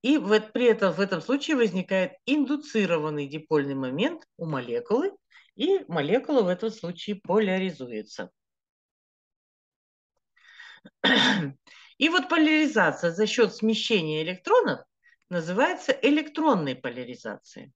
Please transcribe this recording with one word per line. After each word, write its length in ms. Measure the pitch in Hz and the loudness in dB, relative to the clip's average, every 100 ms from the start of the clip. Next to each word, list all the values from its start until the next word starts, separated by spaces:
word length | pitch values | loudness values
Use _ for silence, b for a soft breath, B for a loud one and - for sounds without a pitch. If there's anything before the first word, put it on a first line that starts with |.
И 160 | - 294 | 4 2
в 140 | 190 | 4
эт-, 200 | 214 214 | 2 2
при 120 | - 240 | 2 4
этом, 260 | 220 190 | 4 2
в 80 | 165 | 0
этом 200 | 196 175 | -2 -2
случае 360 | 156 277 285 285 | -2 -2 0 2
возникает 560 | 226 180 180 190 180 - - | 2 0 -2 -2 -2 -6 -2
индуцированный 1000 | 302 254 294 - 220 190 165 151 151 139 | 0 0 -2 -4 -2 0 0 -2 -4 -6
дипольный 480 | 156 - 156 139 135 | -10 -2 0 0 -4
момент 520 | 131 139 262 339 - - | -4 -2 -2 -4 -16 -12
у 80 | 165 | -6
молекулы, 680 | 139 120 120 - 220 381 392 _ b b - | -6 -4 -6 -2 -2 -2 -6 _ b b -6
и 280 | 285 392 - | 0 0 -2
молекула 560 | 170 143 233 269 285 | -4 0 0 2 0
в 40 | 185 | 2
этом 220 | 185 220 | -2 -4
случае 460 | 214 170 175 - 202 | -8 -12 -12 -10 -10
поляризуется. 1120 | - 202 208 185 190 147 127 110 104 - 98 _ _ _ _ _ _ _ _ _ _ _ _ _ _ _ _ _ _ _ _ _ B B B B B _ | 0 0 2 -2 -4 -6 -10 -10 -12 -12 -14 _ _ _ _ _ _ _ _ _ _ _ _ _ _ _ _ _ _ _ _ _ B B B B B _
<clears throat> 540 | - 254 247 208 143 135 _ B B B | 2 4 4 2 -2 -8 _ B B B
И 120 | 294 | 2
вот 200 | 359 370 | 2 0
поляризация 840 | 330 311 311 302 226 170 - 175 | 4 4 4 2 2 2 2 -4
за 140 | 165 214 | 0 -2
счет 300 | - 214 - | 2 0 2
смещения 680 | 220 220 - 220 156 156 | -2 0 0 0 0 -4
электронов 600 | 160 185 - 480 339 135 - _ b b _ | -4 -6 2 4 4 -4 -8 _ b b _
называется 600 | 175 165 185 302 359 - | -6 -4 0 0 0 -2
электронной 840 | - 254 294 311 - 311 214 143 127 | 0 2 2 -2 -2 2 2 0 -4
поляризацией. 1000 | 127 120 123 123 113 104 _ - - | -8 -8 -12 -12 -12 -12 _ -20 -20